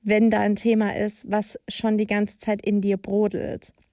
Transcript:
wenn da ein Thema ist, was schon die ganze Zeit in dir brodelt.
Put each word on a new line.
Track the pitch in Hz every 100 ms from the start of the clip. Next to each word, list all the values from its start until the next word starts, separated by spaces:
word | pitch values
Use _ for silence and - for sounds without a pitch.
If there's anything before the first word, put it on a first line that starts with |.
wenn | 214 214 226
da | 214
ein | 208 202
Thema | 233 220 208 -
ist, | 208 - -
was | 208 208 - -
schon | - 220 214
die | 208
ganze | 208 208 -
Zeit | - 208 -
in | 208
dir | 202 190
brodelt. | - 202 208 - - - - _ _